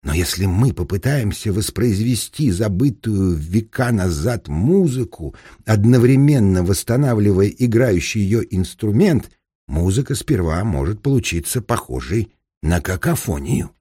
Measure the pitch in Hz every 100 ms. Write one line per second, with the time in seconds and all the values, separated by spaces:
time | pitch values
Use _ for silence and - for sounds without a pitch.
0 | 69 78 87 85 95 90 127 - 87 95
1 | 131 143 104 - 110 98 101 - 120 98
2 | 117 113 - - 147 87 107 92 139 101
3 | 113 101 95 85 78 104 110 - 120 113
4 | 92 76 92 - - 76 117 196 175 127
5 | 113 - 73 - - - - 107 107 123
6 | 123 135 143 143 98 92 90 95 - 120
7 | 143 110 104 95 101 - 123 113 127 90
8 | - 110 98 113 - 92 87 - 107 104
9 | 202 139 - _ _ _ - 71 87 104
10 | 135 - - 120 82 80 110 73 71 104
11 | 135 135 - 85 - 127 101 117 - 64
12 | - 117 104 _ _ _ 78 87 - 92
13 | 170 160 - 76 69 - - _